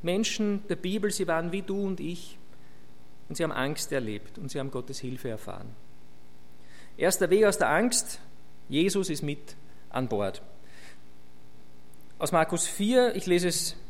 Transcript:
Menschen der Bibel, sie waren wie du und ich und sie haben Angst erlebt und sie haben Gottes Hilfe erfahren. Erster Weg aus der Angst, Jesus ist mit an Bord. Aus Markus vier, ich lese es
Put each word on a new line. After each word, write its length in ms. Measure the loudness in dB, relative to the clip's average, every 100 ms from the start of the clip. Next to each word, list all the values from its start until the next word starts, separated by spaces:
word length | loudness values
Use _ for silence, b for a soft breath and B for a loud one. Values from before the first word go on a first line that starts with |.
Menschen 640 | 2 2 2 2 2 2 0
der 80 | -2
Bibel, 340 | 0 2 2
sie 160 | 2 2
waren 280 | 2 2
wie 80 | -2
du 200 | 0 0
und 200 | 0 0
ich 360 | -2 -4 -8 -8 -8 b b b b -8 -8 -10 -6
und 60 | -2
sie 60 |
haben 100 | 0
Angst 400 | 2 0 0 -2
erlebt 440 | 0 0 -4 -6 -8
und 140 | -6
sie 80 | -4
haben 120 | -2
Gottes 280 | -4 -4 -6
Hilfe 300 | -6 -4 -4
erfahren. 380 | -4 -6 -8 -8 -8 -8 -8 -8 -8 -8 -8 -8 -8 B B B 2
Erster 320 | 2 4 6
Weg 140 | 8
aus 140 | 8 6
der 120 | 4
Angst, 500 | 6 4 2 0 -6 -8 -8 -8 -8 0
Jesus 400 | 4 4 4 0
ist 120 | 0
mit 360 | -2 -4 -6 -8 -8 b b
an 180 | -2 0
Bord. 340 | 2 0 -2 -8 -8 B B B B -8 -8 -8 -8 -8 -8 -8 -8 -8 -8 -8 -2
Aus 120 | 4
Markus 360 | 4 4 2 0
vier, 460 | 2 6 8 6 2
ich 100 | 4
lese 240 | 4 4
es 260 | 2 -2 -4